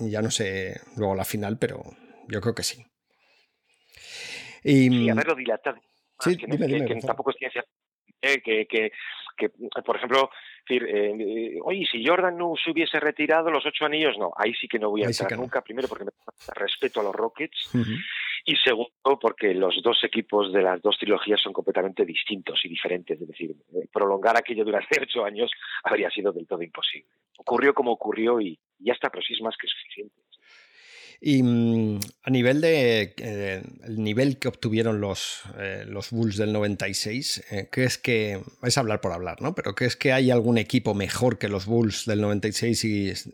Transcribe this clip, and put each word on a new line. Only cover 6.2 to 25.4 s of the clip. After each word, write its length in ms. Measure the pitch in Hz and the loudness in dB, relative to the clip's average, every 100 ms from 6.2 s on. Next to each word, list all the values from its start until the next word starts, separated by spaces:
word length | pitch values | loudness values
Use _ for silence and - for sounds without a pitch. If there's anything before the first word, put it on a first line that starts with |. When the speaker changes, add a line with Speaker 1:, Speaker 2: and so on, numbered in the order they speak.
Speaker 1:
Sí, 160 | 170 175 | 0 0
Speaker 2:
Que 100 | 110 | -2
no, 80 | |
Speaker 1:
dime, 120 | 147 139 | -2 0
Speaker 2:
que, 80 | |
Speaker 1:
dime, 120 | 143 123 | 0 0
Speaker 2:
que 80 | |
Speaker 1:
Gonzalo. 140 | 113 131 | -2 -2
Speaker 2:
tampoco 220 | - 135 | -2 -2
es 60 | - | -4
ciencia, 280 | 131 120 - _ _ _ _ _ | -6 -8 -10 _ _ _ _ _
eh, 180 | 135 135 | 0 0
que, 260 | 113 110 107 | 0 0 0
que, 260 | 113 110 - - - - - | 0 -2 -4 -14 -14 -14 -4
que, 140 | - - 113 127 | -4 -4 -10 -8
por 120 | 120 104 | -4 -4
ejemplo, 340 | 120 135 135 - - - - | 2 2 2 -2 -20 -14 -2
decir, 220 | 123 113 | -2 0
eh, 260 | 104 104 110 | 0 0 -2
eh, 400 | 104 113 113 85 | -4 -4 -4 -6
"Oye, 220 | - 196 160 | -4 -2 -2
si 140 | 117 127 | -2 2
Jordan 320 | 180 180 170 | 2 2 0
no 160 | 175 151 | -4 -2
se 80 | 165 | -2
hubiese 280 | 156 160 156 | -2 0 0
retirado 520 | 151 147 151 160 165 | 0 0 2 4 4
los 160 | 147 147 | 0 0
ocho 180 | - | -2
anillos", 320 | 151 151 151 104 | 0 2 0 0
no, 140 | 92 - | -4 0
ahí 180 | 110 | -2
sí 120 | 117 123 | -2 -4
que 120 | 113 | -2
no 100 | 107 | 0
voy 140 | 107 | 0
a 60 | 104 | 0
Speaker 1:
Ahí 40 | |
sí 100 | 117 | 0
Speaker 2:
entrar 60 | 98 | -2
Speaker 1:
que 80 | 117 | -4
no. 60 | |
Speaker 2:
nunca, 200 | 123 135 | -4 -4
primero 260 | - 120 123 | -6 -6 -6
porque 160 | 110 98 | -6 -12
me 40 | |
falta 420 | - - - - | -14 -18 -20 -14
respeto 460 | - 101 - 131 113 | -6 -6 -4 -4 -2
a 20 | |
los 120 | 101 | -4
Rockets, 600 | 104 113 - 160 - - | -2 -4 -4 -10 -8 -4
Speaker 1:
Ujú. 180 | 123 113 117 - - - - - | -2 -2 -4 -6 -8 -6 -6 -2
Speaker 2:
y 100 | - | 2
segundo 600 | 131 113 120 _ 135 135 | 4 2 -2 _ 2 4
porque 320 | 113 - 107 | 2 2 0
los 280 | 92 95 92 | 2 2 2
dos 200 | 117 113 | 2 2
equipos 480 | 113 113 - 104 98 | 2 -2 0 0 2
de 80 | 98 | 2
las 180 | 92 90 | 2 2
dos 160 | 104 - | 0 0
trilogías 420 | 98 98 104 104 | 2 0 2 0
son 100 | 101 | 0
completamente 540 | 95 95 92 95 92 90 | -2 -2 0 0 0 0
distintos 580 | 80 - 98 85 82 | 0 -4 -6 -4 -4
y 40 | 87 | -4
diferentes, 500 | 82 87 90 85 78 | -4 -4 -4 -4 -8
es 80 | 80 | -8
decir, 220 | 78 80 76 _ | -10 -10 -10 _
eh, 120 | 87 - | -8 -4
prolongar 460 | - 98 98 107 113 | 0 2 4 4 4
aquello 260 | - 107 | 2 -2
durante 340 | 107 104 - 151 | 0 0 0 2
<laughs> 40 | |
ocho 200 | 139 123 | 2 0
años 280 | 104 104 | -2 -2